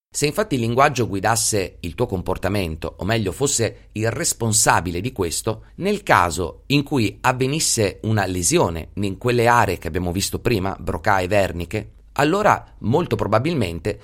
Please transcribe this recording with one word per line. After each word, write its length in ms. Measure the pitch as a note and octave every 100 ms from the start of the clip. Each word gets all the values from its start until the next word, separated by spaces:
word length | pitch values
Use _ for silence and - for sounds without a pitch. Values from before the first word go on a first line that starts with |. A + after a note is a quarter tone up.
| _
Se 120 | - D3
infatti 300 | E3+ G#3+ C3+
il 60 |
linguaggio 460 | A2+ A#2+ D3 B2 G2+
guidasse 720 | G2 G#2+ A2+ - G#2 F2+ -
il 160 | F2 D#2+
tuo 100 | B2
comportamento, 880 | F#2 E2 - F#2 G#2 F2 D#2+ E2 -
o 80 | F#2
meglio 260 | A2+ G2
fosse 560 | E2+ C#3 B2 G#2+ - -
il 180 | G#2+ A2
responsabile 880 | A#2 E3 - A#2 G#2 C#3+ A2 F2 F2
di 140 | A2+
questo, 540 | - F2 - A2+ A2+ - -
nel 280 | F#3 G#3
caso 600 | - A#2 F2 E2+ E2+ - -
in 160 | C#3+
cui 340 | C#3+ C#3 G#2 -
avvenisse 800 | B2 C3 C3 D#3 - - G2 -
una 220 | G#2+ G#2+ F#2+
lesione 640 | F2+ E2+ E3 G#2+ E2 - -
in 220 | G2+ F#2
quelle 300 | B2 A#2+ A2+
aree 300 | A#2+ G2 E2+
che 100 | D#2+
abbiamo 240 | E2+ F2+
visto 280 | F2 - F2
prima, 360 | - A2 F#2+ -
Broca 420 | - G2 G#2+ G2
e 60 | F#2
Wernicke, 600 | G#2 F#2 E2 E2+ G#2+ - - - -
allora 580 | D3+ G3 G#3 G#2+ - -
molto 360 | G2+ C#3 - G2
probabilmente 840 | F#2+ A2 D3 E3 F2+ E2 G#2 -